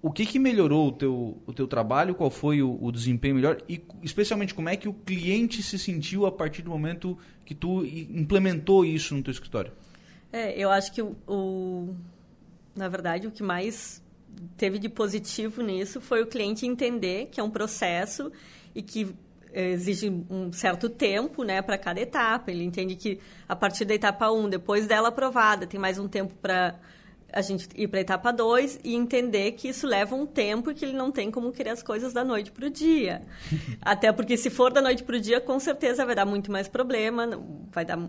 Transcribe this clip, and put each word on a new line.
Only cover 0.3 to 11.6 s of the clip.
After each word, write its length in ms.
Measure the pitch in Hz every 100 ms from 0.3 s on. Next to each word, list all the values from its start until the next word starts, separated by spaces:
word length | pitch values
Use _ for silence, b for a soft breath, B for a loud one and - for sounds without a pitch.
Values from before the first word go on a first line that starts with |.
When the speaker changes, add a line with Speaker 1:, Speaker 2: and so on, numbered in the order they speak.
| 262
Speaker 1:
melhorou 500 | 262 220 156 151 147
o 40 |
teu, 500 | - 139 127 117 - -
o 60 |
teu 120 | 117 127
trabalho? 480 | 120 110 131 185
Qual 160 | 180 147
foi 320 | - 147 147
o, 160 | 135 123
o 80 | 120
desempenho 420 | 120 120 120 139
melhor? 240 | 135 139 - -
E, 140 | 165 - -
especialmente, 520 | 160 208 208 208 196
como 140 | - 160
é 80 | 196
que 120 | 208
o 40 |
cliente 680 | 196 - 185 170 208 233 233
se 160 | 190 190
sentiu 460 | - 165 151 190 196
a 60 |
partir 280 | 190 156 151
do 80 | 170
momento 460 | 160 156 170 185 180 B B
que 100 | -
tu 280 | 147 170 185
i-, 240 | 156 160 151
implementou 680 | 160 151 196 190 170 151 190
isso 300 | 165 156 -
no 80 | 143
teu 80 | 127
escritório? 400 | 123 - 113 - - B B B B B
Speaker 2:
É, 260 | 233 220 -
eu 120 | 196
acho 220 | 196 196
que 80 | -
o, 120 | 214 - -
o, 680 | 202 190 190